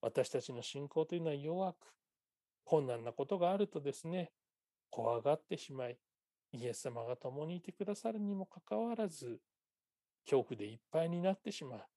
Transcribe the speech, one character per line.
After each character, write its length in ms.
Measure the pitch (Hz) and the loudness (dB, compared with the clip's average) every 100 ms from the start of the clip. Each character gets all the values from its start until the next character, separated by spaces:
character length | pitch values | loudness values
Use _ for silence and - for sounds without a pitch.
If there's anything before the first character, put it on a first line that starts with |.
私 280 | 113 - 127 | 2 2 2
た 140 | 131 | 0
ち 100 | 120 | -2
の 100 | 120 | -6
信 260 | - 139 143 | -6 -6 -2
仰 180 | - 160 | 0 0
と 80 | |
い 40 | 175 | 0
う 40 | |
の 60 | 165 | 0
は 60 | |
弱 380 | 143 147 175 190 | 0 -2 0 0
く、 220 | - - _ _ _ _ _ _ _ | -4 -18 _ _ _ _ _ _ _
困 220 | - 156 135 | 4 6 6
難 180 | 120 | -2
な 80 | 117 | -4
こ 140 | - 139 | -4 0
と 120 | 196 | 4
が 140 | 175 | 4
あ 40 | 196 | 4
る 120 | 202 | 2
と 120 | - | 0
で 120 | 143 | -2
す 140 | 139 165 | -4 -4
ね、 260 | 180 170 _ _ _ _ _ _ | -4 -4 _ _ _ _ _ _
怖 300 | - 113 120 | -2 2 2
が 140 | 113 | 4
っ 80 | 156 | 2
て 140 | _ 180 | _ -6
し 160 | - | -6
ま 160 | 135 123 | -6 -6
い、 100 | 123 _ _ _ _ _ | -8 _ _ _ _ _
イ 140 | 120 123 | -6 -4
エ 60 | |
ス 100 | 113 | -2
様 220 | 135 120 | -4 -4
が 120 | 117 123 | -4 -4
共 300 | 127 135 156 | -4 -4 -4
に 100 | 175 | -6
い 40 | |
て 120 | 170 | -8
く 120 | - | -6
だ 100 | 202 | -4
さ 180 | 202 226 | -2 -2
る 60 | 220 | -2
に 160 | 202 | -2
も 120 | 196 190 | -2 -4
か 140 | - | -10
か 160 | - 208 | -4 0
わ 180 | 226 | 0
ら 140 | 226 208 | 0 -2
ず、 320 | 156 127 113 _ _ _ _ _ _ _ _ | -2 -8 -10 _ _ _ _ _ _ _ _
恐 200 | - 135 | 4 4
怖 120 | 120 117 | 4 -4
で 100 | 104 | -6
い 100 | 117 | -8
っ 40 | _ | _
ぱ 140 | 160 | 0
い 60 | 165 | 2
に 100 | 170 | 2
な 120 | 180 | 2
っ 80 | 196 | 0
て 100 | - | -4
し 120 | - | -8
ま 120 | 139 113 | -8 -10
う。 120 | - | -12